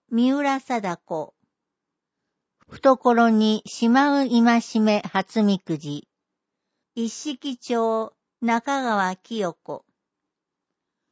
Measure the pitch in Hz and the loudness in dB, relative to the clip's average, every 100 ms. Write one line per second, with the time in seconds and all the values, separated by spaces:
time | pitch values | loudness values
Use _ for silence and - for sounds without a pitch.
0 | - 233 254 285 277 269 - 240 196 170 | -6 0 0 0 -2 -4 -4 -6 -6 -8
1 | - 160 - _ _ _ _ _ _ _ | -8 -8 -8 _ _ _ _ _ _ _
2 | _ _ _ _ _ _ _ - 269 254 | _ _ _ _ _ _ _ 0 2 4
3 | 247 233 233 220 214 214 - - 233 254 | 2 4 4 4 2 0 -6 -2 2 4
4 | 285 285 254 233 240 233 - 220 214 208 | 4 2 2 2 4 2 0 0 2 0
5 | - 190 - 220 208 190 - 156 151 143 | -2 -4 -2 0 0 0 -4 -8 -6 -10
6 | _ _ _ _ _ _ _ _ _ 233 | _ _ _ _ _ _ _ _ _ -8
7 | 226 - 302 262 285 247 - 233 226 220 | -8 -8 -12 -10 -10 -12 -6 -2 0 -2
8 | 220 _ _ - 233 233 277 277 247 208 | -6 _ _ -6 -2 -2 -2 -4 -2 -2
9 | 185 185 - 226 180 - - 143 _ _ | -2 -6 -10 -6 -6 -8 -14 -14 _ _
10 | _ _ _ _ _ _ _ _ _ _ | _ _ _ _ _ _ _ _ _ _
11 | _ | _